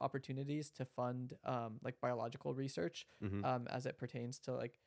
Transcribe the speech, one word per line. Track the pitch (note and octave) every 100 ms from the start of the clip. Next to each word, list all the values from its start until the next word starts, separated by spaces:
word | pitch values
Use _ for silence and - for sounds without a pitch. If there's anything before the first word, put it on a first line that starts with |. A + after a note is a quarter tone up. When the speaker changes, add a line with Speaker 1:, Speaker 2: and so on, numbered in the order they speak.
Speaker 1:
opportunities | C3 C#3 C3+ C3+ C#3 D3 C#3+
to | - B2+
fund, | - B2 B2+ B2 -
um, | - B2+ A#2 A2
like, | B2 B2+
biological | B2+ A#2+ A#2 C3 -
research, | C3 C3+ D3+ E3+ - - -
Speaker 2:
Mm-hmm. | G#2+ G2+ G2+
Speaker 1:
um, | B2+ A#2+
as | B2 C3
it | C#3
pertains | B2 B2 A#2+ B2
to, | -
like, | B2 A#2+ -